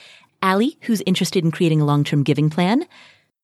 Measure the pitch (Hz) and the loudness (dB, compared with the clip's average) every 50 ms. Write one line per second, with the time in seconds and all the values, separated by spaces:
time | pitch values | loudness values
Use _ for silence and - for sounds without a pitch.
0 | - - - - _ _ _ _ - 190 190 196 226 285 - _ - - 226 185 | -20 -20 -20 -20 _ _ _ _ -2 0 0 0 0 -2 -4 _ -4 -4 -4 -2
1 | - 190 185 - 190 - - 190 160 165 156 - 180 165 156 156 151 143 147 147 | 0 -2 -2 -2 -2 -2 -2 0 -2 -2 -2 0 0 2 2 2 2 2 2 0
2 | 143 - - 147 139 151 147 151 151 156 151 - 175 180 220 285 359 - - - | 0 0 0 0 0 0 0 0 0 0 0 0 0 2 0 0 -2 -4 -12 -20
3 | - - - _ _ _ _ _ | -20 -20 -20 _ _ _ _ _